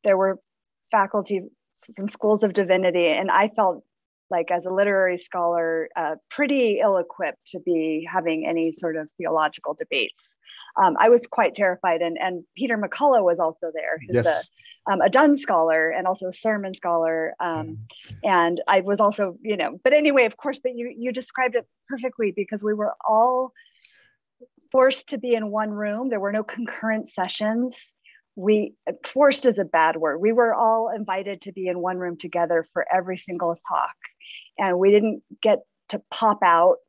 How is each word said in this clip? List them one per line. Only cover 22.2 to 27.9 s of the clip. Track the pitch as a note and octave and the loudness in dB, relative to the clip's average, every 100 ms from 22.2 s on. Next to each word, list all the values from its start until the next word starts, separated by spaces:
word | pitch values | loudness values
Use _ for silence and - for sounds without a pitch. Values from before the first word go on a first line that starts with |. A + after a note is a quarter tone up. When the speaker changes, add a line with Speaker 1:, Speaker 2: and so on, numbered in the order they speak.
| G#3+ | -4
Speaker 1:
because | F#3 F#3+ G#3 | -4 -6 -6
we | G#3 G#3+ | -4 -4
were | G#3 - - | -4 -4 0
all | A3 A#3+ B3+ C4 _ _ _ _ _ _ _ _ _ B3 _ _ | 2 2 0 -6 _ _ _ _ _ _ _ _ _ -20 _ _
forced | C4 C4 C4 - | 2 4 2 -8
to | C4+ | -8
be | B3 | -2
in | A#3 G#3+ | -2 -2
one | G#3 G#3+ | -4 -4
room. | G#3 G#3 G#3 C4 | -4 -6 -4 -4
There | A3 | -4
were | G3 | -2
no | G#3+ | -4
concurrent | A3 - A3+ - A3 A3 G#3+ | -6 -8 -10 -6 -4 -4 -6
sessions. | - F#3 - G#3+ A3+ B3 A#3+ - | -6 -6 -2 -2 -2 -4 -8 -20